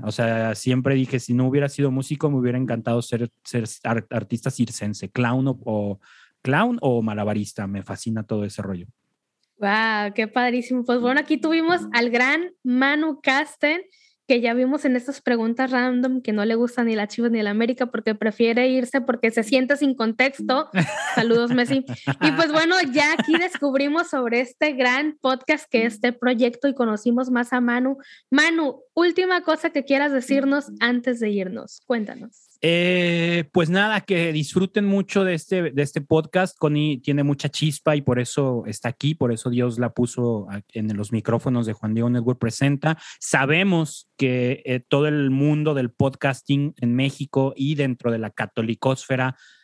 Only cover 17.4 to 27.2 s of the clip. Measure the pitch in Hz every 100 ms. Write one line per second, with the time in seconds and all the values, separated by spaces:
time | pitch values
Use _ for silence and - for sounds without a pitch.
17.4 | 208 208 233 247 247 - 220 214 220 214
18.4 | 233 233 262 254 240 277 254 240 226 233
19.4 | 214 262 254 285 277 240 226 220 262 269
20.4 | 208 208 208 190 143 - - - 233 233
21.4 | 240 247 240 269 262 - 277 - 302 277
22.4 | 320 311 330 370 285 277 294 320 302 330
23.4 | 359 - 285 269 285 320 339 277 240 233
24.4 | 254 - 302 262 247 262 302 302 262 262
25.4 | - 302 - 226 233 220 247 240 247 233
26.4 | 247 240 285 262 226 208 240 240